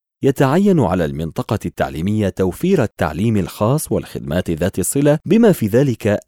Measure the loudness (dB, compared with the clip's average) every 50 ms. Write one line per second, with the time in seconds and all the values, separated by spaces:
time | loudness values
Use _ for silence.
0 | _ _ _ _ 0 0 2 2 2 2 2 2 4 4 4 4 2 2 0 0
1 | -2 -2 -4 -6 -6 -6 -6 -8 -4 -4 -4 -4 -4 -6 -4 -4 -4 -4 -4 -4
2 | -4 -2 0 0 0 -2 0 -2 -2 -2 -2 -2 0 0 2 2 0 -2 -2 -4
3 | -4 -4 -2 -2 -2 0 0 0 -2 -4 -4 -2 0 0 0 -2 -2 -2 -4 -4
4 | -4 -6 -10 -10 -8 -4 -4 -2 -2 -2 -2 -2 -2 -2 -2 -4 -4 -2 -2 0
5 | 2 2 2 0 0 2 4 4 6 4 4 2 0 2 2 2 2 2 0 -2
6 | 0 0 -2 -2 -2